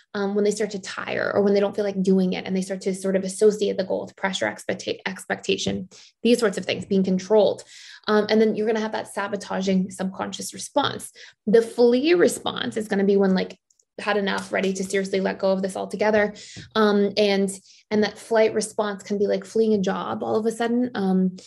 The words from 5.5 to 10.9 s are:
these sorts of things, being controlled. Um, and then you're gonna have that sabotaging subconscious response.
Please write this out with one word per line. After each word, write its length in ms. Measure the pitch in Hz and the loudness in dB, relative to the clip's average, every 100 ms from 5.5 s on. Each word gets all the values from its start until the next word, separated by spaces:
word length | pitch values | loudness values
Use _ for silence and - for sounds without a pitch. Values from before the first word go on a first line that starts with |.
| 190 196 196 185 - - _ | -2 -2 -6 -8 -18 -20 _
these 160 | 226 233 | 2 4
sorts 180 | 220 190 | 2 -2
of 80 | 185 | -4
things, 200 | - 185 | -6 0
being 180 | 196 | 0
controlled. 600 | 190 185 - 220 190 - - - - - - | 2 0 2 4 4 2 -8 -20 -20 -12 0
Um, 180 | 214 208 | 2 4
and 120 | 220 | 4
then 140 | 220 208 | 4 2
you're 100 | 214 | 0
gonna 140 | 220 | 0
have 140 | 220 | -2
that 200 | 220 - | -6 -8
sabotaging 800 | - 202 202 - 190 190 190 185 | -8 -6 -6 -6 -4 0 2 0
subconscious 640 | - 190 190 202 196 190 196 | -4 -8 -6 -8 -8 -12 -12
response. 560 | - - 381 | -4 -2 -2